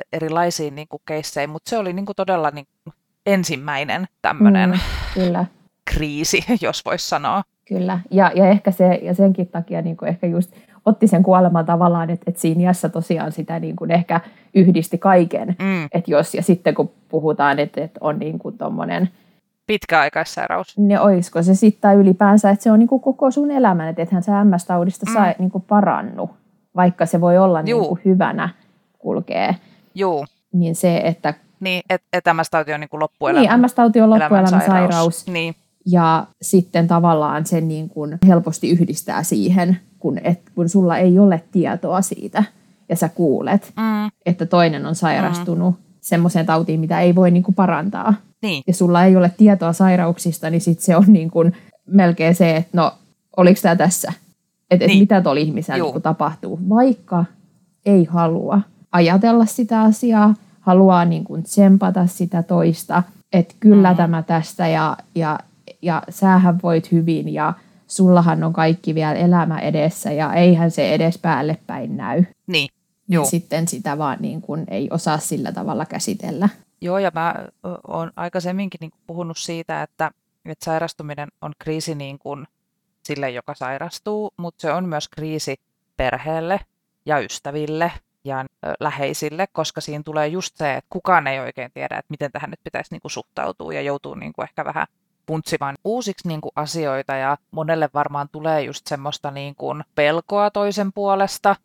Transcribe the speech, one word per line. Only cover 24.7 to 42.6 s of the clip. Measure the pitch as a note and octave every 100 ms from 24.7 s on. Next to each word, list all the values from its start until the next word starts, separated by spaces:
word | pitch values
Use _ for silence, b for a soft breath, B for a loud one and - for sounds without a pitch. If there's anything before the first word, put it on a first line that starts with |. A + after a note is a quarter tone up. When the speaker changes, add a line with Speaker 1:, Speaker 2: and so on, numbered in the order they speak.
| F3+ F3 - G3+
Speaker 1:
Mm. |
Speaker 2:
saa, | A3+ F#3+ -
niinku, | F#3 G3
parannu, | - G#3 F#3 F#2+ - - F2 - _ _ _ F3+
vaikka | F3+ F3 E3
se | F3
voi | F3 F3
olla, | F#3+ E3 F3
Speaker 1:
Juu. | A#3
Speaker 2:
niinku, | D#3+ F3 G3
hyvänä | F#3 D#3+ - D#3+ - _ _ _ _
kulkee. | - F2 - F2 G2+ F3+ b b _ F3+
Speaker 1:
Juu. | F#3+ D#3 C#3 _ _
Speaker 2:
Niin | F#3 E3+ E3
se, | F3+ E3
että | - E3+ D3+ D#3 _ -
Speaker 1:
Niin, | F#3+ F3+ -
et, | F3+ _
et | F3+ F3
M | E3
S-tauti | D#3+ E3 D3+
on, | D3+
niinku, | D3+ D3+
loppuelämän | D#3 - C4+ D#4 A3
Speaker 2:
Niin, | A#3
M | B3
S-tauti | - A#3 A3+
on | A3
loppuelämän | A3 D#3 G3+ F#3
Speaker 1:
elämän | F#3 G3
Speaker 2:
sairaus. | F#3 F3+
Speaker 1:
sairaus. | E3+ E3+ E3+ -
Niin. | F3 E3 E3 _ _ -
Speaker 2:
Ja | F3+ E3 D#3+ - _
sitten | - F#3+ F3+ E3+ E3
tavallaan | E3+ E3+ D#3 D3+ C#3+ D#3+
sen, | E3+ D#3+
niin | D#3 D#3
kuin, | - D3 D#3+ F#3
helposti | E3+ E3 D#3+ B2
yhdistää | E3+ E3+ D#3 - -
siihen, | E3 - G2+ F#3 F3 F#3 _ _
kun, | D#3+ C3+
et, | D3 E3+ _ -
kun | E3+
sulla | G3 F3+ D#3
ei | F#3 F3+
ole | G3+ E3+ -
tietoa | F#3+ D3 C3 - F3+
siitä, | G3 - - - G#3 _